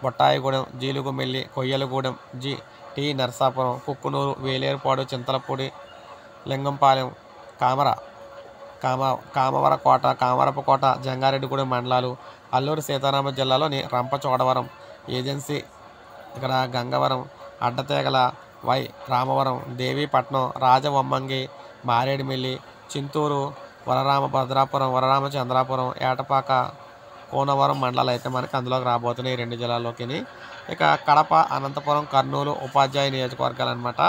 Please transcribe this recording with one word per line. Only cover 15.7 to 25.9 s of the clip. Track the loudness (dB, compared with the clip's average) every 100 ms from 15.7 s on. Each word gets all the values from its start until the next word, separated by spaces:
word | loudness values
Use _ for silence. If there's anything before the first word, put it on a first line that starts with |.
| -18 -20 -20 -20 -20 -16 -8
ఇక్కడ | -2 0 0 -2
గంగవరం, | 0 2 2 0 -4 -14 -18 -4 -2
అడ్డతీగల, | -2 -2 0 2 4 4 2 -16 -10 -2
వై | 0 -2 -10 -2
రామవరం, | 0 2 2 0 -2 -6 -6
దేవీపట్నం, | -4 -2 2 0 2 0 -2 2
రాజవొమ్మంగి, | 6 6 6 0 2 -2 -2 -4 -6 -12 -18 -12 0
మారేడుమిల్లి, | 2 2 -2 -2 -4 -4 -6 -10 -20 -10
చింతూరు, | -8 -6 -2 0 0 -2 -6 -18 -14 -2
వరరామ | 0 2 2 2
భద్రాపురం, | 0 0 2 2 2 0 2
వరరామచంద్రాపురం, | 2 2 2 -4 0 0 0 0 -2